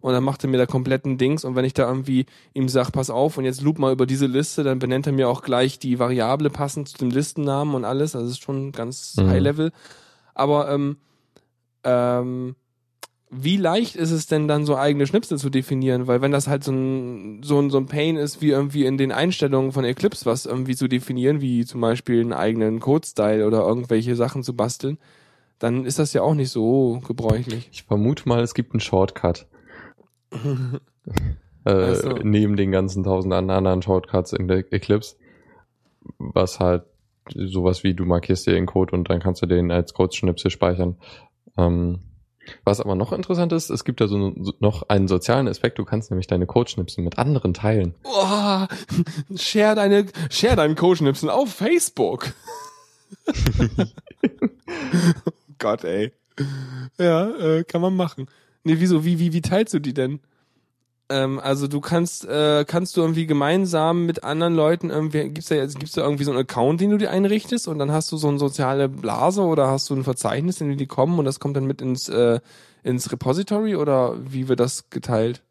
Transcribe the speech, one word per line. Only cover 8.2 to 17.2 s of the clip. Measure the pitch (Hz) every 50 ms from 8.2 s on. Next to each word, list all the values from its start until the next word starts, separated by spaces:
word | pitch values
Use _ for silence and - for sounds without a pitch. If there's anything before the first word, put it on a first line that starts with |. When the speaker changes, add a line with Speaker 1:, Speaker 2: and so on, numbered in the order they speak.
| 117
Speaker 1:
es | 120 123
ist | - -
schon | - 139 135 135 139 135
ganz | - 117 120 131 - - - -
Speaker 2:
Mhm. | - 98
Speaker 1:
High-Level. | 95 92 90 - 143 147 151 156 165 - - - - - - _ _ _ _ _ _ _
Aber, | - 135 143 147 147 143 139
ähm, | 143 143 143 143 147 - _ _ _ _ _ _ _ _ _ _ _ _ _ _ _ _ -
ähm, | 127 127 123 123 123 123 123 123 127 127 127 127 127 131 _ _ _ _ _ _ _ _ _ - _ _ _ _ _ 127
wie | 131 131 156 190
leicht | 196 185 160 175 214 240 226 -
ist | 185 165 160
es | 165 160 151
denn | - 160 151 151 151
dann, | 147 147 151
so | 147 143
eigene | 131 139 147 147 143 139
Schnipsel | 139 - 220 233 - 165
zu | 135 135 139
definieren? | 131 131 127 - 139 131 131 131 127 123 123
Weil | 127 123 123
wenn | 135 139 143
das | 139 143 139
halt | 139 139 143
so | 143 131
ein, | 131 131 131 131 131 127 123 123 107